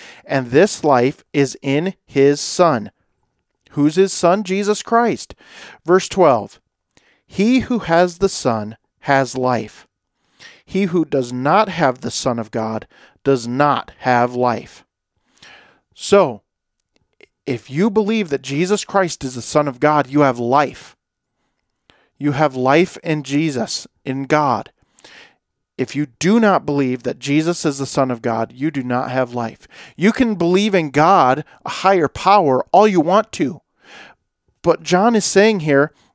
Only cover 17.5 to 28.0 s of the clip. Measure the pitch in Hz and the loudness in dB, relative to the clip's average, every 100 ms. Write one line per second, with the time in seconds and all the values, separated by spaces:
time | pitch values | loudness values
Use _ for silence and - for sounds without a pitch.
17.5 | 120 - 143 220 208 208 226 170 139 131 | -8 -6 -2 0 0 -2 -2 -2 -6 -4
18.5 | 139 180 202 - 196 180 - 131 123 - | -4 -2 -2 -2 -2 -2 -6 -10 -10 -2
19.5 | 151 147 123 147 151 131 147 139 120 120 | 0 0 0 0 2 0 2 2 0 0
20.5 | 139 139 - - _ _ _ _ _ _ | 0 0 -6 -20 _ _ _ _ _ _
21.5 | _ _ _ _ _ _ - 143 135 147 | _ _ _ _ _ _ -6 -4 0 0
22.5 | 131 131 151 185 - 165 151 135 143 160 | 0 2 2 2 -4 -6 -6 -2 -2 0
23.5 | 127 110 - - _ - 135 135 151 143 | -2 -6 -8 -12 _ -8 -6 -2 0 0
24.5 | 107 - _ _ _ - - - _ _ | -2 -6 _ _ _ -20 -20 -20 _ _
25.5 | _ _ - 131 139 147 - 170 226 214 | _ _ -8 -6 -6 -8 -4 0 2 4
26.5 | 170 151 143 131 123 123 127 139 147 160 | 0 0 -2 -2 -4 -6 -8 -2 0 0
27.5 | 170 160 139 131 - | -2 -4 -4 -4 -2